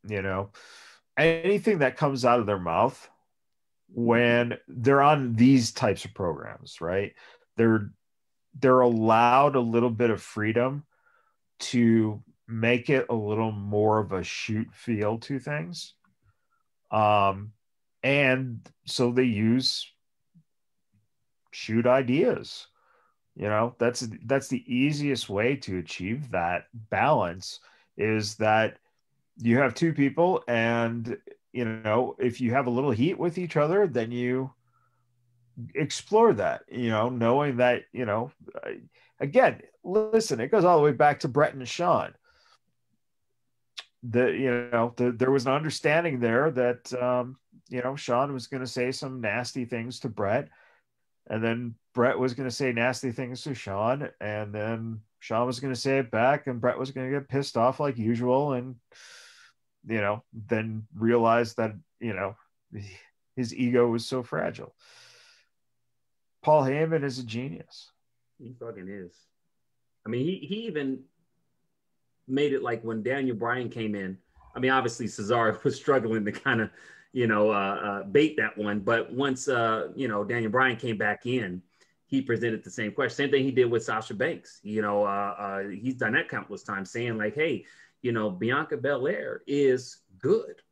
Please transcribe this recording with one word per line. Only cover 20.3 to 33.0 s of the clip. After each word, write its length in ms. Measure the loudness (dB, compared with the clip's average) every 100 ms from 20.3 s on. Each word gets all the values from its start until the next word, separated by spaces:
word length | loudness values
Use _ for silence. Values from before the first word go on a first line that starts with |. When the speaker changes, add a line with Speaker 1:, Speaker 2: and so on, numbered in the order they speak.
| _ _ _ _ _ _ _ _ _ _ _ _
Speaker 1:
shoot 340 | -14 -2 2 4
ideas. 800 | 4 4 2 2 0 -8 -16 -18 _ _ _ _ _ _ -8
You 120 | -2
know, 280 | 0 0 0
that's, 220 | -2 -2 -8 -10 -2
that's 240 | -2 0
the 140 | -6 -2 0
easiest 540 | 0 0 -2 -2 -2
way 260 | 0 0 -2
to 200 | -4 -6
achieve 540 | -6 -8 -6 -6 -4
that 340 | -2 -2 -4 -8
balance, 840 | -18 -6 0 2 2 0 -6 -14 -16 _ _ _ -4
is 400 | 0 0 -2 0
that 420 | 2 4 2 -4 _ _ _ _ _ -4
you 200 | 2 4
have 160 | 4
two 200 | 2 0
people, 500 | 2 0 2 2 2 0
and, 680 | 0 2 2 0 -4 -6 -10 -12 -20 _
you 120 | -6 -4
know, 500 | -4 0 2 0 -2
if 200 | -2 0
you 120 | 0
have 160 | 0 0
a 40 |
little 200 | 0 0
heat 260 | 2